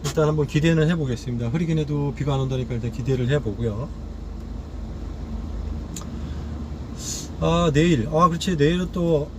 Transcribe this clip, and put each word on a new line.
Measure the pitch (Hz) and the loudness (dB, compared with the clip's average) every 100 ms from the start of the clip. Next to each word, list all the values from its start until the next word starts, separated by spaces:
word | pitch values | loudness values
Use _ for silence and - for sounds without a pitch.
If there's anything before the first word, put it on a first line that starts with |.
일단 | 143 - 151 | -2 2 2
한번 | 151 143 | 2 2
기대는 | 156 165 160 151 | 4 4 4 4
해보겠습니다. | 175 139 120 131 120 117 | 2 0 -2 -2 -2 0
흐리긴 | 147 165 160 | 0 2 0
해도 | 147 147 143 - | 2 0 0 0
비가 | 143 | 0
안 | 139 | 2
온다니까 | 131 131 123 | 2 0 -2
일단 | 123 117 | -2 -2
기대를 | 113 120 131 123 | -2 0 2 4
해보고요. | 143 113 101 117 101 139 - - - - - - - - - - - - - - - - - - - - - - - - - - - - - - - - - - - | 2 0 -2 -2 -2 -6 -8 -10 -10 -10 -10 -8 -8 -8 -10 -8 -8 -8 -8 -6 -6 -6 -6 -4 -6 -6 -8 -8 -8 -8 -8 -8 -8 -8 -10 -10 -10 -8 -8 -8 -2
아, | 160 170 170 | 2 4 4
내일. | 143 170 151 110 | 4 6 4 2
아, | 156 175 | 4 4
그렇지. | 165 - 170 | 4 0 4
내일은 | 143 180 180 | 4 4 0
또, | 180 170 156 147 | 0 2 2 0